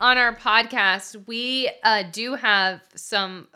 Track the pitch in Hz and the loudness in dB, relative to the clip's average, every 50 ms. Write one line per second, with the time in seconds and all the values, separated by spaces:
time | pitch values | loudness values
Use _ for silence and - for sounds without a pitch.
0 | 226 247 254 254 247 233 233 233 - 240 214 226 226 226 262 240 202 190 185 196 | 2 2 4 4 4 2 0 -2 -2 2 2 2 2 2 0 0 2 2 2 0
1 | 196 - - 214 196 226 233 233 240 247 262 262 262 - - - - 226 220 208 | -4 -10 -18 -18 -16 -12 -10 -8 -6 -4 -4 -2 -4 -4 -4 0 2 2 2 2
2 | 196 175 165 202 226 247 269 247 - 220 208 196 190 190 185 170 _ _ - - | 0 -4 -8 -8 -8 -6 -6 -4 0 2 2 4 2 0 -2 -4 _ _ -20 -18
3 | - - - 202 196 185 185 185 - _ _ | -12 -4 -4 -2 -2 -4 -8 -14 -18 _ _